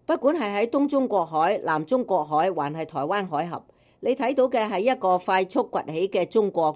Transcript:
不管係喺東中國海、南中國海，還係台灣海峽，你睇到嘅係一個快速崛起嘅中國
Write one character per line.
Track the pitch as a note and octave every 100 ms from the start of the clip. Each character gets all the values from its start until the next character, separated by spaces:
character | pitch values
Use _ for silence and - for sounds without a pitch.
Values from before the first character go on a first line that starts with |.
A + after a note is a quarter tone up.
| -
不 | E4
管 | C4 E4
係 | G#3+ G3+
喺 | A#3
東 | C#4 C#4
中 | C#4 B3
國 | G3 D#3+
海、 | D#3 E3 -
南 | - D#3 D#3
中 | B3+
國 | F#3+ F#3
海， | D3+ D3+ F3+
還 | E3+ C#3+
係 | D#3 D#3
台 | D3+
灣 | C#3+ G3+ F#3+
海 | D3+ E3+
峽， | D#3 - _ _ _
你 | - B3+
睇 | B3
到 | C#4 B3+
嘅 | A#3+ G#3+
係 | F#3+
一 | A3 B3+
個 | F#3 F3+
快 | F3+ F#3+ F#3
速 | - -
崛 | F#3+ -
起 | D#3+ F#3+
嘅 | G3 A#3+
中 | A3+ G#3
國 | - D#3